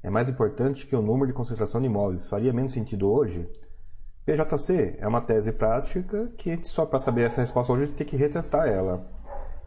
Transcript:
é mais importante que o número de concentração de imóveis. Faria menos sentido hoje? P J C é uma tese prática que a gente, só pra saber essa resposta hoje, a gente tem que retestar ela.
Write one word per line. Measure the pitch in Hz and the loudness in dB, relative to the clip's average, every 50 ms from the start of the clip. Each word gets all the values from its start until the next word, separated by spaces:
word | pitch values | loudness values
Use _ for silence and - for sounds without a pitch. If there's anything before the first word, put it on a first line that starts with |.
é | - - | -4 0
mais | 101 110 123 135 | 0 0 0 0
importante | 127 - 120 104 - - 123 135 139 - - | 0 0 0 0 2 0 0 0 0 -2 -4
que | - - | -2 0
o | 120 | 0
número | 107 104 117 131 139 | 2 2 2 2 2
de | 131 | 0
concentração | 123 127 120 113 120 104 107 - - 117 | 0 -2 -4 -4 -2 -2 -2 0 0 0
de | 131 | 0
imóveis. | 127 107 101 101 98 92 87 - - | 0 2 2 0 0 0 -2 -4 -4
Faria | - 104 113 131 | -2 0 0 2
menos | 120 120 135 127 | 2 2 0 -2
sentido | - 120 107 - 113 98 98 98 | -2 -4 -4 -2 -2 0 2 4
hoje? | 107 139 143 101 87 87 85 - - - - - - - - - - - - - - - - | 4 4 2 2 -2 -4 -6 -6 -8 -10 -10 -14 -12 -12 -12 -12 -10 -10 -10 -12 -12 -6 -2
P | - 156 | 0 2
J | 147 156 151 160 139 | 2 2 2 2 0
C | - - 185 175 113 90 87 - | 2 2 2 2 2 0 0 -2
é | 98 104 | -2 0
uma | 117 117 | 0 0
tese | 113 - 113 110 104 113 107 | 2 4 2 4 4 2 0
prática | - 113 110 113 127 - - - 185 180 185 - 208 226 233 - | 2 4 4 4 2 2 0 -2 -2 -2 -2 -2 -2 -4 -4 -6
que | - - 185 | -6 -4 -4
a | 165 | -2
gente, | 170 - - | -2 -4 -4
só | - - 160 | 0 0 0
pra | 160 - 135 | 2 0 0
saber | 139 - 117 120 | 0 2 2 2
essa | 120 117 - - | 2 2 2 0
resposta | 123 120 - 123 123 123 | -2 0 0 0 2 2
hoje, | - 127 143 | 2 2 2
a | |
gente | 147 143 | 0 -2
tem | - 147 | -6 -4
que | - - | -2 2
retestar | 131 143 147 147 170 - - - - 165 135 | 2 2 2 2 -2 -2 0 2 2 2 2
ela. | 104 95 95 95 92 92 92 - - - - - - - - - - - - | 2 2 2 0 -2 -2 -6 -8 -12 -12 -12 -8 -8 -6 -6 -6 -8 -8 -8